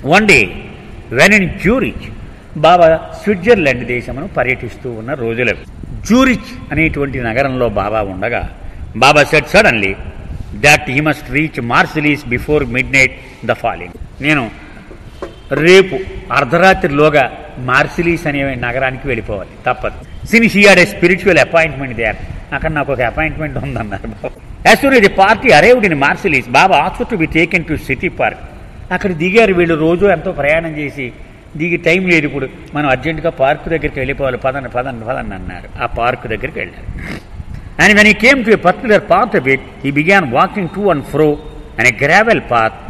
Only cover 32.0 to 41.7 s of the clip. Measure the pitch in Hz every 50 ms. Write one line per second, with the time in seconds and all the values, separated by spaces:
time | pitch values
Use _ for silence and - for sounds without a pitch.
32 | 190 180 175 151 135 147 127 143 135 127 - - - - - 147 147 139 127 127
33 | 123 160 165 156 151 170 - - 135 135 151 147 - 175 165 160 135 147 - 139
34 | 131 127 139 - 139 131 123 113 - 131 127 120 135 120 107 123 127 135 127 117
35 | 110 110 131 135 120 107 98 95 92 90 90 87 90 - - - 131 117 - -
36 | 117 123 127 127 - 120 110 107 123 139 165 226 - 87 - - - - - -
37 | - - - - - - - - - - - - - - - - 160 196 208 202
38 | 214 208 208 208 214 247 277 269 220 220 214 160 - 175 185 - - 240 214 185
39 | - - 165 185 220 214 - 190 131 131 135 131 - - - - - 139 139 143
40 | 151 170 196 196 175 127 113 135 180 190 - 202 185 156 - 185 208 202 170 143
41 | - - - 143 156 151 147 147 - - - - - -